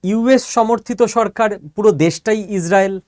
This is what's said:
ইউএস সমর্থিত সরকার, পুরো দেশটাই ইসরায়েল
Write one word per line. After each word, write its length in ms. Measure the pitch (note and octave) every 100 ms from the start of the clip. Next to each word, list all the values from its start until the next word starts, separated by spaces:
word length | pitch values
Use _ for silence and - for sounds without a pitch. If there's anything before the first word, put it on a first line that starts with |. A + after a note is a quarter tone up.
ইউএস 400 | F#3 A3 A#3 C4 - -
সমর্থিত 440 | A3 A3+ - B3 A3+ A#3
সরকার, 320 | A3 - A3 G#3 D3
পুরো 160 | - G#3+ D#3
দেশটাই 360 | D#3+ - A3 G#3+ G3 G3
ইসরায়েল 360 | E3 G3 G3 F#3+